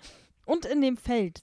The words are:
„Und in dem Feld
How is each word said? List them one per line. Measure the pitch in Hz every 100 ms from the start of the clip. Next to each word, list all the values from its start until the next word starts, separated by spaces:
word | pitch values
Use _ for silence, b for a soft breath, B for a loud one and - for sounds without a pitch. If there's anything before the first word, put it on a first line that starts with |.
| B B B _
„Und | - 330 -
in | 294
dem | 269 247
Feld | - 240 185 -